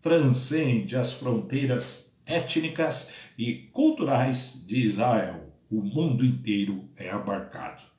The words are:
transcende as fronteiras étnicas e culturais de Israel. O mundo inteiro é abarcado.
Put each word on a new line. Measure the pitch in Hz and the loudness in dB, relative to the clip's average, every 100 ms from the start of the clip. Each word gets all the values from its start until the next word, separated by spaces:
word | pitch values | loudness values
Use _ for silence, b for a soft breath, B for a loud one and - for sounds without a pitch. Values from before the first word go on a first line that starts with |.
transcende | 160 165 139 120 - 156 147 113 98 123 | 4 4 6 4 2 0 2 0 0 -2
as | 120 | -2
fronteiras | - 127 113 98 135 139 123 - - - _ - | -4 -2 -2 -2 -2 0 0 -4 -12 -18 _ -4
étnicas | 170 165 160 156 165 156 131 - B B B | -2 0 0 -2 0 -2 -2 -8 B B B
e | 117 - - | -4 -4 -8
culturais | - 311 311 147 127 135 127 - - 92 | 2 4 4 0 2 2 0 -6 -12 -2
de | 120 | 2
Israel. | 113 98 123 110 87 87 - - _ | 2 2 2 2 0 -8 -14 -20 _
O | 107 | -4
mundo | 101 131 160 127 127 | -2 0 0 4 2
inteiro | 104 110 101 98 95 - - | 2 0 0 0 -2 -8 -14
é | 92 | -8
abarcado. | 101 98 98 - - - - - | -6 -4 -6 -6 -12 -12 -14 -20